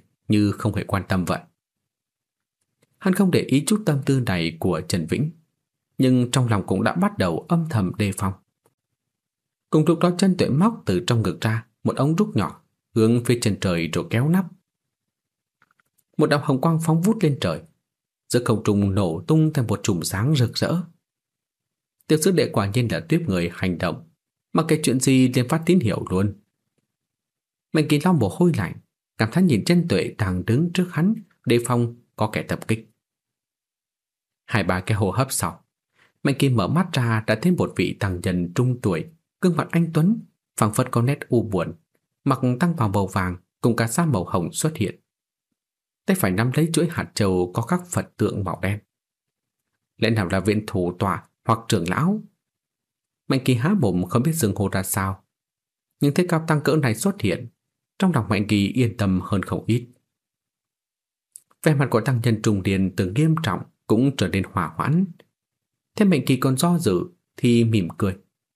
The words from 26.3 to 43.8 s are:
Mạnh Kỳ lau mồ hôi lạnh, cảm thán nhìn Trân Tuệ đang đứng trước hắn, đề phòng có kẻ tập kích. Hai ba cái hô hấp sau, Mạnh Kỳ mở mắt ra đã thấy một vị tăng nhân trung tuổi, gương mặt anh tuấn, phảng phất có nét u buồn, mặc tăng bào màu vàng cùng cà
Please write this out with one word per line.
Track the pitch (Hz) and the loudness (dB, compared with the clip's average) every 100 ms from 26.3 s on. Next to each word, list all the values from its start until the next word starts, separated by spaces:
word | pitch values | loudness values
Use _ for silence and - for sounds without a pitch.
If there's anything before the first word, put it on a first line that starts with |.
| - _ _ _ _ _ _ _ _ _ _ _ _ _ | -4 _ _ _ _ _ _ _ _ _ _ _ _ _
Mạnh | 160 143 | -2 2
Kỳ | 147 | 2
lau | 185 | 2
mồ | 160 101 | 2 0
hôi | - 175 123 | 2 2 2
lạnh, | 95 - _ _ _ - | -4 -8 _ _ _ -4
cảm | 220 | -2
thán | 170 185 | 2 2
nhìn | 107 - | 2 2
Trân | 175 170 | 2 2
Tuệ | 92 - - | 0 -2 -2
đang | 98 90 90 | -2 -2 0
đứng | 123 170 | 0 0
trước | 175 180 | -2 -2
hắn, | 151 185 220 - _ 123 | 0 0 -2 -8 _ 0
đề | 120 120 | 0 2
phòng | 120 120 120 _ - | 0 -2 -6 _ -6
có | 107 | -4
kẻ | - | -4
tập | - 85 - | -6 -6 -4
kích. | 113 - _ _ _ _ _ _ _ _ _ _ _ _ _ _ _ - | -6 -6 _ _ _ _ _ _ _ _ _ _ _ _ _ _ _ -4
Hai | 110 | -2
ba | 90 90 | 0 -2
cái | - 104 | -2 -2
hô | 101 | 0
hấp | 123 131 | 0 -2
sau, | - 90 - _ _ _ _ _ _ | -4 -6 -8 _ _ _ _ _ _
Mạnh | 143 131 | -4 0
Kỳ | 139 | 2
mở | 120 90 | 2 2
mắt | 156 185 | 0 0
ra | 139 117 110 - | -2 0 0 0
đã | 113 | 0
thấy | 175 | 2
một | 175 90 - | 2 0 0
vị | 95 - | -2 -2
tăng | 98 87 | -4 -2
nhân | 92 90 87 - | -2 -2 -2 0
trung | 123 123 | 0 0
tuổi, | 104 82 - - _ _ | -2 -2 -6 -16 _ _
gương | 185 160 | 0 0
mặt | - | -2
anh | 170 165 | 0 0
tuấn, | 160 175 233 - _ _ - | 2 2 0 -6 _ _ -2
phảng | 107 | 0
phất | 117 127 | 0 0
có | 120 | 0
nét | 120 143 - | 0 -2 0
u | 120 | 0
buồn, | 101 92 82 - _ _ _ _ | 0 -2 -4 -8 _ _ _ _
mặc | 139 131 127 123 | -4 -2 0 0
tăng | 175 165 | 0 0
bào | 107 | 0
màu | 101 95 | 0 -2
vàng | 101 90 90 _ _ | -2 -4 -6 _ _
cùng | 123 | 0
cà | 110 | 0